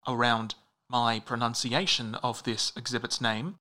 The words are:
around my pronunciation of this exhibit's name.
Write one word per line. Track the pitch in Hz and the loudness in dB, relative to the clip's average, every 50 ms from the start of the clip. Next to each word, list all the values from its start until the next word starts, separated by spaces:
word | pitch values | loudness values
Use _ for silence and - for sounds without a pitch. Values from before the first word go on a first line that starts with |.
| _ | _
around | 131 127 117 120 120 117 113 113 107 - - _ _ _ _ _ | -4 0 2 4 4 4 2 0 -4 -8 -12 _ _ _ _ _
my | - 123 123 117 117 113 107 | 0 2 2 4 4 2 0
pronunciation | - - 120 117 120 117 117 - - 123 123 156 196 180 - - 120 110 110 | -2 -4 -2 0 0 0 0 0 -2 0 0 2 2 2 2 0 0 -4 -4
of | - - 123 113 - - | -2 -2 -2 -2 -2 -2
this | 127 113 104 - - - | -2 0 0 -2 -2 -4
exhibit's | 113 117 - 120 113 117 117 - - | -6 -6 -4 -2 -2 -2 -4 -4 -2
name. | 123 113 110 110 139 180 196 - | 0 0 0 0 -4 -6 -8 -12